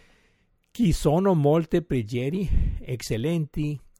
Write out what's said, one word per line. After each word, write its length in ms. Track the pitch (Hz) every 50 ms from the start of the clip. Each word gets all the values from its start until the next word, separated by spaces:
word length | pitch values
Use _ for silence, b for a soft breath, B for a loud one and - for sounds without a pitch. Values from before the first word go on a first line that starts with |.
| b b b b b b b b b b b _ _ _
Ci 220 | - - 240 175 151
sono 420 | - - 165 143 170 190 202 190
molte 480 | 160 143 143 151 165 165 - - 175 170
preghiere 960 | - 143 131 113 104 117 120 123 139 160 190 202 - - - - - - -
eccellenti, 960 | - - 131 117 - - 123 110 117 151 170 170 156 139 - - 151 147 151 135 - - _ _